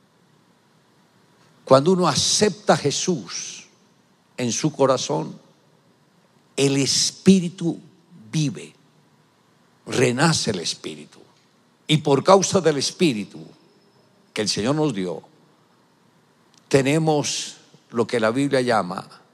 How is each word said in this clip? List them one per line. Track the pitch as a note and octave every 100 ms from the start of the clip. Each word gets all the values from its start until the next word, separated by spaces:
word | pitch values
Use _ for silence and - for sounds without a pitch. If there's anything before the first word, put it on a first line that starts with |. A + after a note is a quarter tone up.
| _ _ _ _ _ _ _ _ _ _ _ _ _ _ _ _ -
Cuando | C3+ D#3
uno | F#3 E3+
acepta | A#2+ - - G#3 - -
a | D3+
Jesús, | C#3+ - - D3+ F2 - - - - _ _ _ _ _ _ -
en | A#2+
su | - D#3+
corazón, | C#3 C3+ B2+ - D#3 D#3 - - _ _ _ _ _ _ _ _ _ _ -
el | C#3 C#3
Espíritu | C3 - - - F#3+ F#3+ E3+ - E3 - - _ _ - A2
vive, | D#3+ C#3+ F#2+ - _ _ _ _ _ _ _ _ _ _ _ -
renace | A#2 B2+ A#2+ E3 C#3+ A#2
el | F#2
Espíritu. | - - E2 D2+ D2+ - _ _ _ _ _ _ -
Y | D3+
por | D3+ C#3
causa | - G3 F3+ G3
del | D#3 C#3
Espíritu | - - E3+ G#2+ F2+ D#2 D#2+ - _ _ _ _ _ _ _
que | -
el | G#2
Señor | - A2+ D#3
nos | D3+
dio, | G2 F2+ D#2+ - _ _ _ _ _ _ _ _ _ _ _ _ _ _
tenemos | C#3 C3 D#3+ D#3+ D3 B2+ - - - _ - _
lo | A#2 G#2
que | A#2+
la | A2
Biblia | B2+ C#3 C3+
llama | B2 A2 F2+ F#2+ - - _